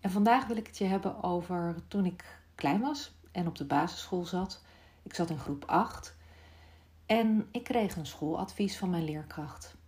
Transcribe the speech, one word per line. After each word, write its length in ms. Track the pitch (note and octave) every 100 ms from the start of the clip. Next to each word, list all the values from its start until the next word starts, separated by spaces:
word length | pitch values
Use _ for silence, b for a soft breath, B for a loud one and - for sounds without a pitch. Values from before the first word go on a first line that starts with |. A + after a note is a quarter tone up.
En 100 | G3
vandaag 360 | G3 G#3+ B3+ A3
wil 100 | A3+
ik 100 | A3
het 120 | -
je 60 |
hebben 380 | F#3+ F#3+ F#3+ -
over 540 | F3+ F3 E3+ F3 E3+ E3+ -
toen 180 | G3+ F3+
ik 340 | F3 - - -
klein 260 | - - G3
was 340 | C4 C#4+ - - -
en 140 | F3+ E3+
op 100 | -
de 80 |
basisschool 600 | C#3+ C#3+ E3+ - - F3+
zat. 400 | F3 F#3 F#3+ - B B B B
Ik 120 | -
zat 160 | - -
in 80 | D#3
groep 260 | - C#3+
acht 520 | - E3+ A#3 - - b b b b b b b b - -
en 420 | A3 A3 G#3+ G#3
ik 140 | B3
kreeg 320 | A#3+ B3 G3+ -
een 100 | D3
schooladvies 720 | - D3+ D#3+ F#3+ - G3 -
van 120 | F#3
mijn 140 | E3+
leerkracht. 720 | D#3 D3+ D3+ - D3 - - -